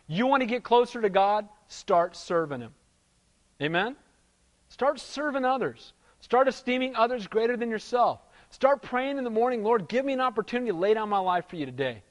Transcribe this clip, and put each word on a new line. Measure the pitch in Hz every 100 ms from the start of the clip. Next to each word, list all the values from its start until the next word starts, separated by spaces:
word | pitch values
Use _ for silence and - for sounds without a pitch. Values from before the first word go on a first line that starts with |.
| -
you | 160 254
want | 269
to | 247
get | 240
closer | - 240 240 240
to | 214
God, | 190 196 214 208 - _
start | - - 180 175 -
serving | - 175 156 135
him. | 117 - _ _ _ _ _ _ _ -
Amen? | 147 170 214 285 _ _ _ _ _ _ _
Start | - 269 277
serving | - - 294 269 254
others. | 262 170 113 - _ _ _
Start | - 240 262
esteeming | - - 254 262 240
others | 233 254 185
greater | 214 233 240
than | 233
yourself. | 220 - 247 214 123 _ _ _
Start | - 269 285
praying | - 247 262 277
in |
the | 247
morning, | 220 247 247
"Lord, | 208 233 165
give | 233
me | 277
an | 262
opportunity | 254 226 196 240 247
to | 165
lay | 196 220
down | 214
my | 202
life | 185 180 165
for | 180
you | 139
today." | 127 131 113 -